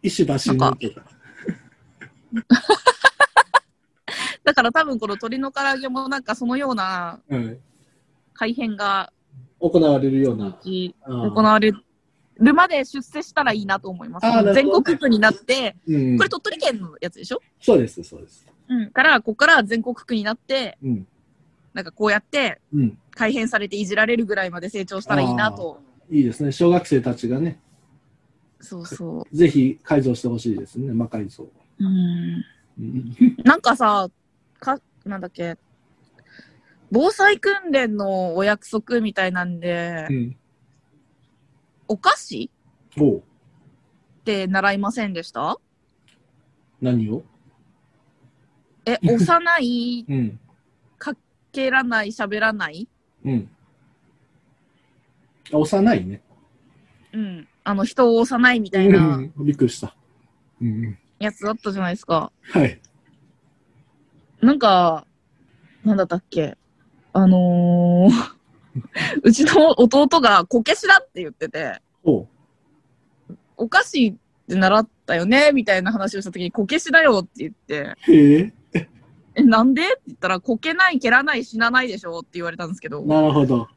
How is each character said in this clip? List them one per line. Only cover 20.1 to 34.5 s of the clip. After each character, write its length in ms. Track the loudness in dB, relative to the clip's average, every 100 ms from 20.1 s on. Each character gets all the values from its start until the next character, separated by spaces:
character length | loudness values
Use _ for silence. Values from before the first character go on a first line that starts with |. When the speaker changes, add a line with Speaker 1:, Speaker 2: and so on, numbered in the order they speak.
| -6
Speaker 2:
に 80 |
な 120 | -6 -8
っ 20 |
て、 400 | _ -6 -6 -10
Speaker 1:
う 60 | -8
ん。 180 | -8 -8 _ _ _ _ _ _
Speaker 2:
な 80 | -14
ん 40 | -14
か 60 |
こ 140 | _ 0
う 60 |
や 80 | 0
っ 40 |
て、 380 | -2 -4 -4 -6 _
Speaker 1:
う 80 | -2
ん。 160 | -2 -4 _
Speaker 2:
改 200 | -4 -4
変 160 | -2 -2
さ 100 | -4
れ 100 | -4
て 100 | -8
い 80 | -6
じ 100 | 0
ら 100 | 0
れ 120 | 0
る 80 | -2
ぐ 100 | -4
ら 100 | -6
い 40 |
ま 100 | -8
で 100 | -10
成 160 | -10 -10
長 160 | -10
し 40 | -4
た 100 | -2
ら 60 |
い 40 | -2
い 80 |
な 180 | -2 -4
と。 300 | -4 -14 -14
Speaker 1:
あ 200 | _ _
あ、 140 | _ 0
い 40 |
い 40 |
で 100 | 0
す 100 | 0
ね。 80 | -6
小 180 | 0 2
学 160 | 2 2
生 160 | -2
た 140 | -2 -6
ち 140 | -4
が 100 | -4
ね。 200 | -4 -8 _ _ _ _ _ _ _ _ _ _
Speaker 2:
そ 220 | -20 -18
う 40 | -16
そ 400 | -14 -12 -12 -10
う。 40 | 2
Speaker 1:
ぜ 140 | 4
ひ 300 | 4 0 -2
改 220 | -2 0
造 100 | 0
し 80 | -2
て 60 | -4
ほ 100 | -6
し 160 | -4
い 40 | -6
で 80 | -8
す 100 | -10
ね。 180 | -6
魔 140 | -4 -4
改 200 | -6 -10
造。 180 | -14 -20 _ _ _
Speaker 2:
う 40 |
ん。 640 | -2 0 0 -2 -6 -8 -10 _ _ -14
Speaker 1:
う 40 |
ん。 340 | -10 -8 -10 2 2 2
Speaker 2:
な 140 | 2 2
ん 40 |
か 140 | 2 0
さ、 340 | 0 0 -4 _ _ _ _